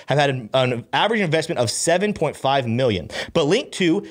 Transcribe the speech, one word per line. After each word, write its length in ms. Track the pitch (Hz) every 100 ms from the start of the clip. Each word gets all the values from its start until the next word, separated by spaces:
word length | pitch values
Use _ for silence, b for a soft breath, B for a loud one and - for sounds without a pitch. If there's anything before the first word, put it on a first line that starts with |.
| B
have 100 | 139
had 120 | 143
an, 200 | 131 107
an 320 | 131 123 120 110
average 280 | 139 196 226
investment 380 | 180 160 156 156
of 100 | 120
seven 440 | - - 175 208
point 220 | - 151 -
five 320 | 131 139 120
million. 420 | 113 131 95 - B B
But 120 | - 143
Link 260 | 208 -
Two 340 | - 175 160 -